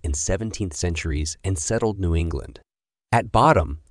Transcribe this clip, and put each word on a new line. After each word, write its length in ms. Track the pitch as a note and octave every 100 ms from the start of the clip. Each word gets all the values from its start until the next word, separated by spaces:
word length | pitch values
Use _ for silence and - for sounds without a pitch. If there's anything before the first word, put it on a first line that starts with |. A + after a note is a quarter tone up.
and 120 | - C#2
seventeenth 600 | - F#2+ A2 G#2+ F#2+ -
centuries 600 | F2+ E2+ E2 D2 D#2 -
and 140 | G2 F#2+
settled 420 | - A2+ A2 F#2+
New 160 | F2+ E2
England. 440 | E2 D2 - - _ _ _ _ _
At 200 | A#2+ A2+
bottom, 480 | A2+ C#3 C3 C#2+ D#2 -